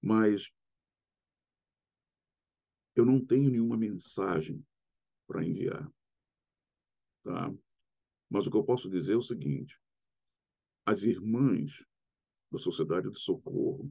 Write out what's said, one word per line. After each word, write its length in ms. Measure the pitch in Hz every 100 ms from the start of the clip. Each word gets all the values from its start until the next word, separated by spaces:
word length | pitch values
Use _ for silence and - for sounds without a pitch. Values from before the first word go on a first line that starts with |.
Mas 500 | 95 110 110 104 - _ _ _ _ _ _ _ _ _ _ _ _ _ _ _ _ _ _ _ _ _ _ _ _ -
eu 100 | 117
não 200 | 131 127
tenho 240 | 127 139
nenhuma 280 | 120 117 113
mensagem 880 | 110 92 - - 95 85 78 73 - _ _ _ _ _ _
pra 180 | - 85
enviar, 440 | 90 - - 151 _ _ _ _ _ _ _ _ _ _ _ _ _
tá? 300 | - 87 87 - _ _ _ _ _ _ _
Mas 180 | 95 139
o 40 |
que 60 | 110
eu 60 |
posso 260 | 104 123 95
dizer 240 | 92 78
é 40 | 113
o 40 |
seguinte, 580 | 117 120 - 69 143 - _ _ _ _ _ _ _ _ _ _ -
as 180 | 104
irmãs 800 | 104 - 107 117 135 90 147 - - _ _ _ _ _ _
da 80 | 82
Sociedade 500 | 90 85 80 87 87
de 100 | 104
Socorro 720 | - 92 - - - 139 139